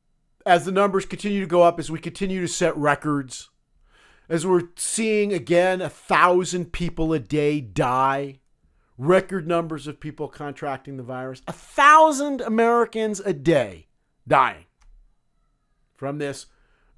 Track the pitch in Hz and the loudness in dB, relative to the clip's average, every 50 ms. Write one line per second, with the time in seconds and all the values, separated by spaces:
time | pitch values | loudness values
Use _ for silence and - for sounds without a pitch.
0 | _ _ _ _ _ _ _ _ _ 196 175 175 139 185 185 190 202 202 190 196 | _ _ _ _ _ _ _ _ _ 4 4 4 4 0 2 2 2 2 2 -2
1 | 190 - - - - 208 202 202 190 156 175 175 175 170 170 170 156 - 160 160 | -4 -4 -10 -6 -4 -2 -2 -2 -2 2 4 6 6 6 4 2 -8 -8 -8 -8
2 | - 170 - - 202 190 190 185 175 160 - - 180 165 - 151 147 147 143 - | -8 -10 -8 -6 -6 -4 -2 -4 -4 -4 -2 0 0 0 0 0 0 0 0 0
3 | - 151 147 143 135 127 - - - _ _ _ _ _ _ _ _ _ _ _ | 0 -2 -2 -2 -4 -8 -14 -18 -18 _ _ _ _ _ _ _ _ _ _ _
4 | _ _ _ _ _ - 160 165 151 190 185 175 170 - _ - - - - - | _ _ _ _ _ -4 -4 -2 2 2 2 2 2 -2 _ -8 -6 -4 -2 -2
5 | 226 220 214 214 208 202 202 165 120 110 175 175 180 185 185 185 180 143 - - | 0 0 2 0 0 0 -2 -4 -2 2 2 4 4 2 0 -2 -4 -8 -10 -14
6 | - - 190 151 165 180 180 180 185 - 175 180 165 - - - 175 170 160 - | -6 -6 2 2 4 4 4 2 0 -2 -4 -6 -6 -6 -6 -6 -6 -6 -4 -4
7 | 160 160 160 151 117 - 143 151 147 147 147 147 127 104 90 - 147 123 127 127 | -2 0 -2 -2 -2 -2 -2 0 0 0 -2 -2 -6 -6 -4 -2 0 0 2 2
8 | 135 135 139 139 143 139 135 _ _ _ _ _ _ _ _ _ _ _ _ - | 2 2 0 -2 -4 -8 -14 _ _ _ _ _ _ _ _ _ _ _ _ -6
9 | 131 151 185 185 185 - 196 190 151 160 175 170 170 160 160 147 131 151 147 _ | 0 2 2 2 2 0 -8 -8 -4 -2 -2 -2 -2 -4 -10 -10 -10 -14 -14 _
10 | - 151 135 - 151 135 - - 151 143 139 - 156 143 135 131 _ 143 139 131 | -12 -14 -10 -10 -10 -12 -10 -12 -12 -12 -10 -8 -8 -8 -8 -8 _ -14 -14 -14
11 | 123 117 127 127 131 131 131 - _ - 160 - - - - - 180 190 302 320 | -12 -12 -12 -10 -10 -12 -14 -14 _ -14 -14 -14 -18 -8 0 4 6 8 8 8
12 | 311 311 294 262 285 294 277 254 - 220 214 226 226 233 240 240 233 226 - 220 | 6 6 4 -2 -4 -6 -6 -6 -6 -2 0 2 2 2 2 2 0 -2 -2 -4
13 | 220 214 208 180 196 208 175 143 131 160 165 139 117 101 90 82 - _ _ _ | -4 -4 -6 -6 -6 -6 -6 -2 0 2 2 2 0 -2 -8 -18 -20 _ _ _
14 | _ _ _ _ _ 117 147 139 127 117 95 - - _ _ _ _ - - - | _ _ _ _ _ 2 4 4 4 2 0 -8 -20 _ _ _ _ -20 -20 -20
15 | _ _ _ _ _ _ _ _ _ _ _ _ _ _ _ _ _ _ _ _ | _ _ _ _ _ _ _ _ _ _ _ _ _ _ _ _ _ _ _ _
16 | 135 135 143 147 147 143 135 - - _ _ _ _ _ _ _ _ _ _ | -10 -10 -8 -6 -8 -8 -8 -10 -16 _ _ _ _ _ _ _ _ _ _